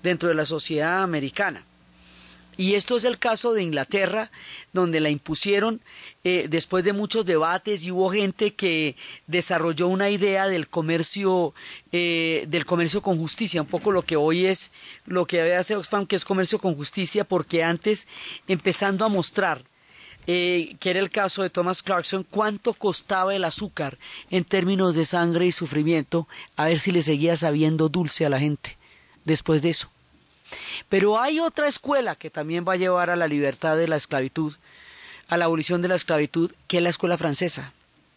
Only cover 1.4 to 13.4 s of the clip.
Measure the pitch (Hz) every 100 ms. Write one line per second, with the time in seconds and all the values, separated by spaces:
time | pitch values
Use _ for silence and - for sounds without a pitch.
1.4 | 196 107 - _ _ - - - - -
2.4 | - - 185 202 - 240 240 233 240 220
3.4 | 240 226 175 147 135 196 190 214 220 -
4.4 | - - - 185 175 160 151 147 - 156
5.4 | 202 202 220 226 - - - - 180 180
6.4 | 151 165 - 180 175 202 208 226 185 160
7.4 | 160 185 - 202 170 180 190 202 196 -
8.4 | 208 - 190 160 151 127 - - - 175
9.4 | 170 170 165 156 175 185 202 202 202 190
10.4 | 196 180 151 170 156 165 165 202 190 185
11.4 | 160 - - - - 175 175 165 165 160
12.4 | 156 165 151 175 170 202 196 170 160 -